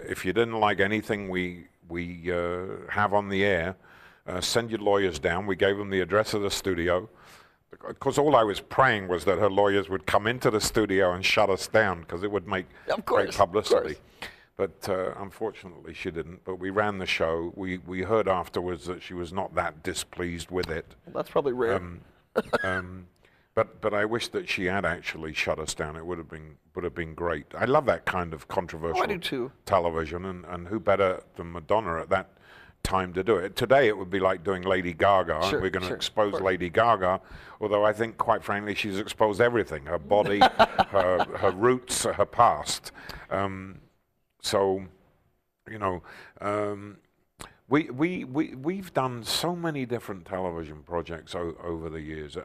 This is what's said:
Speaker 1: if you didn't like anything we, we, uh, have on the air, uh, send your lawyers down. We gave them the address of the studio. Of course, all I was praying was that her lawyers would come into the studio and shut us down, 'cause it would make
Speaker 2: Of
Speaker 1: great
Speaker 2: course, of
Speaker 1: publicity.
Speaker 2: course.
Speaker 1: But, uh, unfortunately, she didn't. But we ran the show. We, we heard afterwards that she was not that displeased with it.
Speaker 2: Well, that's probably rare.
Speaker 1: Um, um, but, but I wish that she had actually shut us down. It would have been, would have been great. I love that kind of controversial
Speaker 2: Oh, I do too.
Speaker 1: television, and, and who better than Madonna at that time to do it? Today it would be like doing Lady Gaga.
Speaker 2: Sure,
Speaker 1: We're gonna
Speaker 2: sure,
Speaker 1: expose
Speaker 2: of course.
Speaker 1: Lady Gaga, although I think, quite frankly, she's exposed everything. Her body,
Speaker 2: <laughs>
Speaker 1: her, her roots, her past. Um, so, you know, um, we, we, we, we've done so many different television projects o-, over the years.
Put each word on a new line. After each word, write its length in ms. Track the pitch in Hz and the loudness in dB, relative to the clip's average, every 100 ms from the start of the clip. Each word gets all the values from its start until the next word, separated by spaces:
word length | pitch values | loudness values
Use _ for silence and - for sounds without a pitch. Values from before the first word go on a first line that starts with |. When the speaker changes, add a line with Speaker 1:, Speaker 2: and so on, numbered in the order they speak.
| - | -8
Speaker 1:
if 160 | - | -4
you 100 | 92 | 0
didn't 260 | 92 117 113 | 2 2 2
like 200 | 104 95 | 2 4
anything 500 | 98 107 - 104 98 | 2 2 0 -4 -2
we, 360 | 92 90 87 - _ 87 | -2 -4 -6 -18 _ -10
we, 420 | 85 87 87 85 | -8 -8 -6 -4
uh, 340 | 87 87 90 95 98 - | -2 -2 -4 -6 -10 -6
have 260 | 104 104 101 | 0 2 2
on 140 | 101 | 2
the 140 | 98 | 2
air, 320 | 101 90 85 95 - - - _ - | 4 2 0 -6 -16 -20 -20 _ -8
uh, 120 | 90 | -4
send 300 | - 120 117 | 0 0 0
your 120 | 110 | 0
lawyers 360 | 101 101 95 80 | 4 4 4 2
down. 300 | 87 87 101 | 0 0 -2
We 80 | 87 | 2
gave 220 | 98 101 | 4 2
them 120 | 101 | 0
the 120 | 95 | 0
address 340 | 87 104 107 107 | 2 2 2 0
of 80 | |
the 80 | 101 | -2
studio. 580 | - 101 85 85 87 107 - - - - _ _ - - | -2 -2 0 2 2 0 -16 -20 -20 -20 _ _ -14 -12
Of 120 | 117 | -4
course, 200 | 139 131 | 0 4
all 160 | 147 131 | 6 6
I 80 | |
was 160 | 110 92 | 6 0
praying 480 | - - 131 110 92 | -2 4 6 4 0
was 180 | 90 101 | 2 2
that 140 | 90 | 4
her 100 | 104 | 4
lawyers 400 | 95 101 101 95 | 4 4 4 0
would 160 | 92 - | -4 2
come 220 | 101 104 | 2 2
into 240 | 127 127 | 2 2
the 100 | 107 | 2
studio 500 | - 117 104 95 92 | 2 2 2 4 4
and 140 | 90 95 | 2 2
shut 240 | 110 101 | 4 4
us 180 | 92 - | 2 2
down, 360 | 110 104 87 | 4 4 0
'cause 180 | 80 87 | -6 -6
it 60 | 101 | -2
would 180 | 101 87 | -2 -2
make 200 | 95 90 - - | -4 -4 -12 -4
Speaker 2:
Of 160 | - | -4
Speaker 1:
great 220 | - - - | 2 2 2
Speaker 2:
course, 100 | - | 4
of 40 | |
Speaker 1:
publicity. 560 | 190 175 - 466 - 76 | 4 4 4 2 2 -8
Speaker 2:
course. 60 | - - - - _ - | -14 -16 -16 -16 _ -4
Speaker 1:
But, 320 | 98 - - | -4 -4 -4
uh, 240 | 92 92 - | -2 -2 -6
unfortunately, 720 | 98 - 110 - 92 78 80 | -12 -6 -8 -8 -18 -16 -16
she 160 | 82 95 | -8 -6
didn't. 340 | 82 78 90 | -6 -8 -12
But 120 | - 92 | -12 -6
we 160 | 92 | -2
ran 260 | 98 104 98 | 0 0 -2
the 80 | 90 | -4
show. 480 | - 82 82 85 98 | 0 2 0 -2 -6
We, 220 | 95 90 | -6 -6
we 240 | 85 92 | -6 -6
heard 260 | 90 110 95 | 0 2 2
afterwards 600 | 90 87 101 90 87 87 | 0 -2 -4 -4 -6 -8
that 160 | 90 | -10
she 100 | - | -10
was 180 | 90 85 | -8 -6
not 220 | 95 92 | -6 -2
that 300 | 82 85 78 | -2 -4 -6
displeased 640 | 92 80 - - 90 85 80 | -8 -6 -8 -6 -6 -6 -6
with 220 | 90 87 | -4 -4
it. 240 | 82 - - - | -6 -8 -20 -10
Speaker 2:
Well, 80 | |
that's 160 | - - | -8 -2
probably 240 | 165 143 | 0 0
rare. 220 | 123 117 98 | 0 0 0
Speaker 1:
Um, 260 | 87 85 - _ _ - - - | -4 -14 -18 _ _ -4 -2 -2
um, 440 | 95 92 90 92 90 _ _ _ _ | 0 -2 -6 -14 -18 _ _ _ _
but, 260 | - 107 - | 0 0 -2
but 120 | 107 | -2
I 120 | 104 107 | 0 0
wish 240 | 117 - | 0 -2
that 200 | 104 90 | -6 -4
she 160 | - 90 | -2 0
had 180 | 98 | 0
actually 500 | 87 85 - 78 80 | 0 -2 -6 -8 -6
shut 260 | 78 - 78 | -2 -2 -2
us 160 | 78 - | -4 -4
down. 200 | 78 78 | -6 -6
It 120 | 82 | -8
would 100 | 87 | -8
have 100 | 78 | -8
been, 300 | 80 78 73 _ | -16 -18 -20 _
would 100 | - | -6
have 120 | 87 - | -6 -6
been 180 | 80 | -8
great. 320 | 78 85 78 - 85 | -4 -4 -4 -6 -4
I 100 | 113 | 2
love 200 | 147 123 | 4 2
that 200 | 85 - | 0 -2
kind 280 | 92 85 | -4 -4
of 140 | 80 - | -8 -4
controversial 540 | - 87 80 82 80 | -4 -4 -6 -4 -2
Speaker 2:
Oh, 20 | |
I 20 | - | -2
do 140 | 92 | -4
too. 320 | - 135 123 - - | -4 -6 -6 -10 0
Speaker 1:
television, 580 | 98 85 80 80 87 95 | 2 2 -2 -4 -6 -8
and, 180 | 90 82 | -10 -10
and 220 | 90 87 | -12 -6
who 120 | 110 | -2
better 420 | 110 98 95 90 - - | 2 4 4 2 -8 -12
than 160 | 85 | -10
Madonna 500 | 85 76 104 101 82 | -10 0 2 2 -4
at 80 | 80 | 0
that 180 | 95 92 _ - - - _ | 0 0 _ -20 -20 -20 _
time 320 | - 95 92 | -2 0 0
to 100 | 87 | -2
do 120 | 95 98 | 2 2
it? 200 | 98 95 | 0 -4
Today 320 | 117 131 117 | 4 6 6
it 80 | 101 | 2
would 140 | 95 | -4
be 100 | 95 | 0
like 240 | 92 95 | 0 0
doing 200 | 85 92 | -2 -2
Lady 280 | 92 92 87 | 0 0 0
Gaga. 580 | 80 98 98 85 78 95 | 2 4 4 4 0 0
Speaker 2:
Sure, 100 | 131 | 0
Speaker 1:
We're 80 | 92 | 0
gonna 160 | 90 90 | -2 -4
Speaker 2:
sure, 100 | 123 | -4
Speaker 1:
expose 380 | - - 104 | -4 0 0
Speaker 2:
of 60 | 98 | 2
course. 40 | |
Speaker 1:
Lady 280 | 95 92 90 | 0 0 0
Gaga, 500 | 104 117 107 92 92 - - - - | 2 4 4 2 0 -4 -18 -18 -6
although 240 | 107 104 107 | 0 4 4
I 80 | |
think, 240 | 104 113 101 | 2 -4 -2
quite 260 | 117 107 | 0 0
frankly, 300 | - 101 104 | 0 -4 -2
she's 240 | 98 110 95 | -4 -2 -4
exposed 420 | 104 - 110 95 | -6 2 2 6
everything. 460 | 120 120 92 - 71 | 4 4 0 -6 -4
Her 140 | 85 | -6
body, 400 | 78 101 101 202 | 2 2 4 4
Speaker 2:
<laughs> 0 | |
Speaker 1:
her, 880 | 254 - 226 - 190 98 90 90 - 98 | 4 6 2 2 2 2 4 2 0 0
her 140 | 98 | 0
roots, 540 | 92 120 127 - - 113 | 2 2 2 -2 -2 -2
her 200 | - 101 | 0 0
past. 640 | - 117 76 - - - - - - - | 6 6 6 -4 -6 -8 -16 -16 -16 -6
Um, 520 | 95 98 95 95 87 _ _ _ _ _ _ | -4 -2 -6 -12 -16 _ _ _ _ _ _
so, 420 | - 104 98 95 95 _ _ _ _ _ _ _ - | 0 2 2 0 -6 _ _ _ _ _ _ _ -16
you 80 | 107 | -4
know, 260 | 98 90 - - - - | -4 -4 -8 -20 -20 -8
um, 580 | 101 104 104 101 104 95 _ _ _ _ - _ _ | -4 -2 -4 -6 -12 -18 _ _ _ _ -20 _ _
we, 220 | 135 165 | 0 0
we, 340 | 127 165 185 | -2 -2 -2
we, 320 | 131 131 - 127 | -4 -4 -4 -4
we've 380 | 147 196 180 | -6 -6 -4
done 300 | - 131 120 | -2 -2 -4
so 300 | 104 - 160 | -4 -2 -2
many 320 | 175 170 147 123 | -2 -4 -4 -4
different 400 | 117 - 92 82 | -4 -6 -12 -6
television 580 | 95 92 82 78 76 | -4 -4 -4 -10 -14
projects 520 | 73 85 82 82 - 87 | -6 -6 -4 -10 -8 -6
o-, 220 | 85 - | -6 -6
over 280 | 87 82 80 | -8 -6 -6
the 100 | 80 | -8
years. 380 | 76 78 76 87 | -10 -10 -10 -10